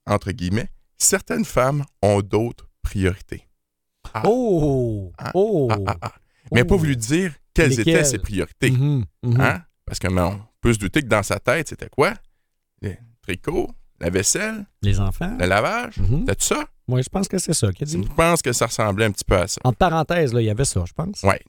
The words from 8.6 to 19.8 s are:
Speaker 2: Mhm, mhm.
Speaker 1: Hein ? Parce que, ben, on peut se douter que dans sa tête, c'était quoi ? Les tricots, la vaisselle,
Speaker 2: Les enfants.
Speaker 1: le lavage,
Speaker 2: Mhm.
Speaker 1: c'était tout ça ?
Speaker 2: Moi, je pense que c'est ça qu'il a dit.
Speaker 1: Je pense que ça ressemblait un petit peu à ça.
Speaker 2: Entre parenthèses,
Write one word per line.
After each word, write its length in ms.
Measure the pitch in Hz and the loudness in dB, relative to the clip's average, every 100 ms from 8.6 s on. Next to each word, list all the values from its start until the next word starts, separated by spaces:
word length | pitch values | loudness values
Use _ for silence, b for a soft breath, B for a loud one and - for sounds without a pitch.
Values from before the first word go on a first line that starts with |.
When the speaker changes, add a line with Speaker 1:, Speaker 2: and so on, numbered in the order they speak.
| 127 | 0
Speaker 2:
Mhm, 340 | 127 143 143 101 _ | 2 2 0 -4 _
mhm. 160 | 123 120 | -2 2
Speaker 1:
Hein ? 220 | 135 180 170 _ | 2 0 -8 _
Parce 140 | - - | -12 -6
que, 100 | 92 | -2
ben, 160 | 92 87 | 0 0
on 140 | 101 107 _ | -2 -10 _
peut 120 | 120 | 0
se 60 | 113 | 2
douter 240 | - 156 | 0 -2
que 60 | 127 | 2
dans 140 | 107 | 0
sa 160 | 95 - | 0 -2
tête, 280 | - 151 156 | 0 0 -2
c'était 200 | 131 - | -10 -6
quoi ? 260 | - 160 233 - _ _ _ _ _ | 0 0 0 -12 _ _ _ _ _
Les 160 | 101 90 - _ | -10 -10 -14 _
tricots, 500 | - 90 - - - - - - | -10 -8 -4 -4 -4 -8 -20 -8
la 80 | 87 | -2
vaisselle, 540 | 92 104 165 214 220 202 _ | 0 0 -2 -4 -6 -12 _
Speaker 2:
Les 180 | 101 95 | 2 2
enfants. 360 | 98 - 170 - | 2 0 -4 -2
Speaker 1:
le 80 | 90 | 2
lavage, 520 | 98 139 226 240 - | 2 2 -2 -6 0
Speaker 2:
Mhm. 220 | - 139 | 2 2
Speaker 1:
c'était 140 | 196 101 | 0 0
tout 80 | - | 0
ça ? 180 | 294 302 _ - | -2 -4 _ -4
Speaker 2:
Moi, 160 | 127 | -2
je 60 | 131 | -2
pense 180 | 190 196 | -4 -4
que 80 | 190 | -4
c'est 140 | - | -2
ça 180 | 160 101 | 0 0
qu'il 100 | 90 | -2
a 40 | 147 | -4
dit. 160 | 170 208 | -4 -2
Speaker 1:
Je 60 | |
pense 260 | - 165 170 | 2 2 2
que 120 | - | 0
ça 140 | 120 113 | 0 -2
ressemblait 380 | - 107 98 | 0 0 2
un 60 | 110 | 0
petit 140 | 98 | 0
peu 120 | - 98 | 0 2
à 100 | 87 | 2
ça. 140 | - | 0
Speaker 2:
Entre 120 | 131 | 0
parenthèses, 560 | 117 | 2